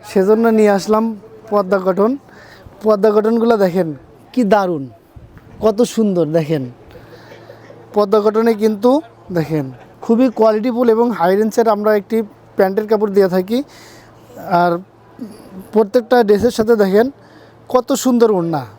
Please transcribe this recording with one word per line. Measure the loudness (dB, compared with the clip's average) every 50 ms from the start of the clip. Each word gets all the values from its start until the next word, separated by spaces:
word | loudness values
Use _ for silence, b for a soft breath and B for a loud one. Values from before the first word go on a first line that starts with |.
| -20 -2
সেজন্য | -2 0 2 2 2 2 2 2 2 4
নিয়ে | 2 2 2 0
আসলাম | 0 0 0 0 0 -4 -8 -10 -18 -20 -20 -20 -12 -4
পদ্মা | -2 -2 0 0 -2 -2 0
কটন। | -2 0 0 0 0 -2 -4 _ B B B B B B B B B B -6 0
পদ্মা | 0 0 2 2 2 2
কটনগুলো | 2 0 0 0 0 2 0 2 2 0
দেখেন | 0 0 -2 -4 -4 -6 -12 -16 -20 -20 -20 -20 -10 -4
কি | -4 0 2 2
দারুণ, | 0 0 -2 -4 -6 -8 -12 -14 -20 _ _ _ -20 -20 -20 -20 -20 -20 -20 -16 -2 -2
কত | -2 0 0 -2 -2 0
সুন্দর। | -2 -2 0 0 0 -2 0 0 -2
দেখেন | -2 -2 -4 -4 -4 -8 -12 _ -20 -20 B B B B B B B B B B B B B B B B B B -20 -6 -2
পদ্মা | -2 0 2 2 2 2
কটনে | 2 0 2 0 0 0 0 0
কিন্তু | -2 -2 2 2 2 2 2 -2 -6 -20 -20 -16 -6 -4 -4
দেখেন | -4 -2 -4 -4 -4 -6 -12 -18 -20 -20 -20 -20 -2
খুবই | -2 0 2 2 0 2 2
কোয়ালিটিফুল | 2 2 2 2 -2 -4 -2 0 2 2 2
এবং | 2 0 -2 -2 -2
হাই | 0 0 2 2
রেঞ্জের | 0 -2 0 0 0 0 0
আমরা | 0 0 0 0 0
একটি | -2 -2 -4 -4 -4 -6 -12 -20 -20 -18 -2 -2
প্যান্টের | 0 0 0 -4 -2 -2
কাপড় | -2 0 0 0 2
দিয়ে | 2 2 2 0
থাকি। | -2 -2 -2 -4 -6 -6 B B B B B B B B B B B -20 -20 -20 -18 -8 -2 0 2
আর | 2 2 0 -4 -8 _ _ _ _ -20 -20 -20 -20 -20 -20 -20 -20 -20 -20 -20 -20 -4 0
প্রত্যেকটা | 0 0 2 0 -2 0 2 2 2 4 4
ড্রেসের | 2 2 2 -2 0 0
সাথে | 0 0 2 2 2
দেখেন | 2 2 2 2 0 -2 B B B B B B B B B B -2
কত | -2 -2 0 0 -4 -2 0
সুন্দর | 0 2 2 2 2 2 0
ওড়না | -2 -4 -6 -6 -8 -10 -18